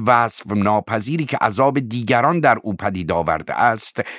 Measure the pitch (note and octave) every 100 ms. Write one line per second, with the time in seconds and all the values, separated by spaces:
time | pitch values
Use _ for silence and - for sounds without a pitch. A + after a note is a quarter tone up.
0 | A2+ A#2+ A#2 - - G#2 G2+ G#2+ - A2
1 | G#2+ E3 C#3+ C3 A2+ G#2 C3+ C#3 B2 A#2+
2 | A2+ B2 F3 F3 D3 A2+ G#2+ G2 G#2 F#2+
3 | E2 E2+ E2 D#2 - A#1+ A#2 A2+ - -
4 | -